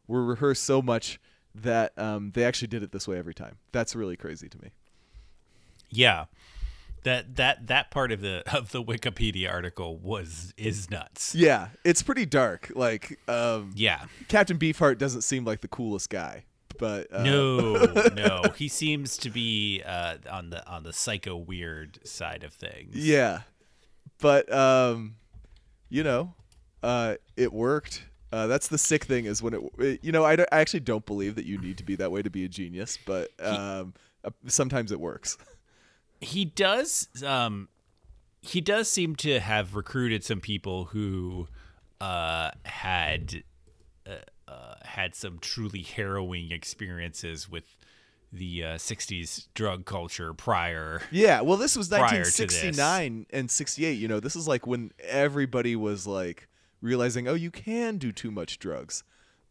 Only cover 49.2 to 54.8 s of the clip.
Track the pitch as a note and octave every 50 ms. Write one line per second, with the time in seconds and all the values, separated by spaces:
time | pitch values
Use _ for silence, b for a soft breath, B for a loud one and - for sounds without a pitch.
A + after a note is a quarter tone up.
49.2 | E2+ E2 - - - - - - A2 G2+ F#2 F#2 F2+ - G2+ F#2 F2 F#2+ - -
50.2 | F2 D#2+ D#2+ - - B2 G#2+ F2 E2+ E2+ E2 D#2+ D#2+ D#2 D#2+ D#2 - - D#3+ F3+
51.2 | G#3+ G3+ D3 A2+ A#2+ D3+ F#3+ G3 B3+ D#4 - A3 G3 E3+ G#3 G3+ B2 A#2 G#2 -
52.2 | F3 - - - A3 F3+ - E2 - E3+ D#3 C#3+ C#3 D#3 F3+ F#3+ E3 C3 A2+ A2+
53.2 | - - - C3+ C3 A#2 - - D3+ - - - D#3+ D#3+ C#3+ G#2+ A2 A2 A2 G#2
54.2 | G#2 C#3 - E3+ D#3+ D#3 C3+ A#2 - B2 B2 A#2+